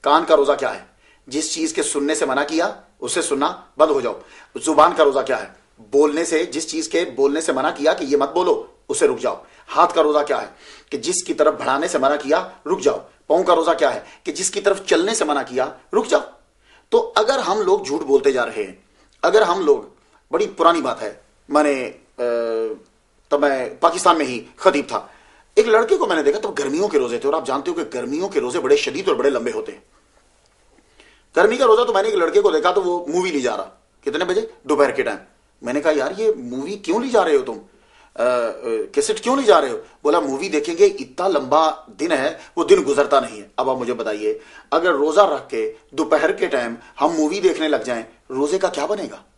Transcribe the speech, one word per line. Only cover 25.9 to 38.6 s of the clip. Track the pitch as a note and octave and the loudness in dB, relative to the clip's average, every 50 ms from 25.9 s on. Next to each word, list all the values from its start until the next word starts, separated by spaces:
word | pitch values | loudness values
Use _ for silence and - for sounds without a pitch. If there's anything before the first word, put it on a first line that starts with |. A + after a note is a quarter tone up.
| - | -2
को | - D#4+ | -2 0
मैंने | A3 F3 D#3+ | 0 0 2
देखा, | C#3+ C#3+ D3 G#3+ | 2 2 0 0
तब | - G#3 - | -4 -6 -6
गर्मियों | C#3+ C#3+ C3+ C#3 D#3+ G3 G#3 | -4 -6 -4 -2 -2 -2 0
के | - D3 | 0 0
रोजे | B2+ A#2+ A#2 A#2 | 0 0 -4 -4
थे, | A#2+ C#3 | -2 -2
और | D3 | -2
आप | D#3+ B2+ | -2 -2
जानते | C3+ C3 C#3 C#3 F3+ | -4 -6 -4 -4 -6
हो | E3+ | -6
कि | E3 D#3 - - B2 | -6 -8 -6 -6 -8
गर्मियों | A#2+ B2 C#3 D#3 F#3 G3 | -6 -6 -4 -4 -6 -2
के | F#3+ D3 | -2 -2
रोजे | B2 B2 A#2+ E3+ | -4 -2 -4 -2
बड़े | D3 B2+ C#3+ | 2 4 2
शदीद | D3 - - - D#3+ F#3+ - | 2 2 -2 -6 -4 -2 -2
और | D3+ | -2
बड़े | A#2+ B2 C#3 | 2 2 0
लंबे | C3+ A#2+ A#2 B2 | 0 0 -4 -4
होते | G#2+ G#2+ A2 - | -6 -6 -8 -10
हैं। | G2 - _ _ _ _ _ _ _ _ _ _ _ _ _ _ _ _ _ _ _ _ _ _ _ _ - _ _ _ _ _ _ | -14 -18 _ _ _ _ _ _ _ _ _ _ _ _ _ _ _ _ _ _ _ _ _ _ _ _ -20 _ _ _ _ _ _
गर्मी | D#3+ F#3 G#3+ A#3+ B3 | 2 4 4 4 4
का | C4+ | 4
रोजा | A#3 A3 A3+ A#3+ | 6 6 4 4
तो | - | 2
मैंने | G#3+ G3 G3 A3 | 2 0 0 0
एक | G#3 | 0
लड़के | F#3+ E3+ D#3+ - G3+ | 0 0 2 2 4
को | G3+ G3+ | 4 4
देखा, | E3 D#3 D#3 F3+ | 2 4 2 2
तो | F3+ G3+ | 0 2
वो | F#3 F3+ F3 F3 - C#3+ | 0 0 -2 -4 -4 -4
movie | D#3 F3 F3+ F#3 | -2 -2 -2 -2
नहीं | D#3+ C#3+ | -2 -2
जा | B2 A#2+ G#2+ | -2 -2 -4
रहा, | - - - - _ _ _ _ _ _ | -4 -8 -12 -16 _ _ _ _ _ _
कितने | C#3+ C#3+ D#3+ F3+ | -6 -2 -2 -2
बजे? | F3 F3+ G#3 A3 - - - _ | 0 -2 -2 -2 -4 -12 -20 _
दोपहर | C3+ D3+ C#3+ C#3+ C3+ | -2 2 2 2 2
के | - - | 2 -2
time। | A#2+ A#2 G#2 F#2 - _ _ _ _ _ _ _ - | -4 -4 -4 -8 -12 _ _ _ _ _ _ _ -10
मैंने | A#2+ B2+ D3 | -6 -4 -2
कहा, | C#3+ E3 | 0 0
"यार, | D#3 C#3+ B2+ C#3+ | 0 0 0 -4
ये | F#3+ G3 A3 A3 | -4 -2 -2 -2
movie | - - B2 A#2+ B2 C3 C#3 D#3+ G#3 | -2 -2 -6 -10 -10 -10 -8 -8 -10
क्यों | G#3 G3 E3 E3+ A3 | -10 -6 -4 -4 -2
ले | B3 C4+ | -2 2
जा | A#3+ A3 | 2 2
रहे | F#3 E3 D3 | 2 4 2
हो | C#3 | 0
तुम? | B2 A#2+ A2+ | 0 -2 -10
अ, | G#2 | -12
अ, | - _ _ _ _ _ _ _ _ _ _ - A#2 B2 B2+ B2 A#2 A2+ F#2+ - | -14 _ _ _ _ _ _ _ _ _ _ -4 -2 0 0 0 -2 -4 -6 -6